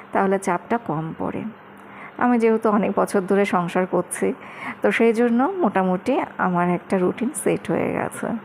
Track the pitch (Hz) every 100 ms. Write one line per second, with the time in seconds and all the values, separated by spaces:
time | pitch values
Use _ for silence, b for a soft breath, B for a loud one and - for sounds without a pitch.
0 | B 214 196 190 196 175 - - - 156
1 | 160 - 180 - 214 - - - B B
2 | B - 247 240 226 220 226 214 190 202
3 | 185 202 180 196 202 185 175 185 185 180
4 | 175 - 190 - B B B B 208 202
5 | 233 220 240 233 277 392 339 196 185 185
6 | 214 269 - - 190 175 175 175 - 196
7 | 180 180 233 - - 165 - - - -
8 | - - - 226